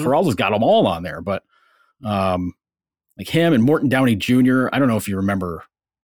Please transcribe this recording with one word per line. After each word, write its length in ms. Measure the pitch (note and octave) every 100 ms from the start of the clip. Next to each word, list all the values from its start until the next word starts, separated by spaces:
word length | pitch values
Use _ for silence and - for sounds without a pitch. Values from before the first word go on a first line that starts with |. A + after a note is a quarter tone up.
| D3+
Geraldo's 280 | C#3+ F3
got 180 | G2+ G2+
'em 80 | G#2
all 240 | B2 A3 C#3
on 160 | E2+
there, 180 | E2+ C#2+
but, 220 | E2+ F#2+ - _ _ _ _ _
um, 480 | G#2+ G2+ F#2+ F#2 F2+ - _ _ _ _ _ -
like, 120 | -
him 240 | D#3+ E3+
and 80 | C#3
Morton 240 | A#2 D#3 C#3
Downey 260 | C3 C3 G#2+
Junior. 520 | - B2+ B2+ C3 B2+
I 60 | B2
don't 100 | C3+
know 80 | A2
if 100 | G2+
you 80 | F#2+
remember 480 | G2 G2 F2+ D#2+ - _ _ _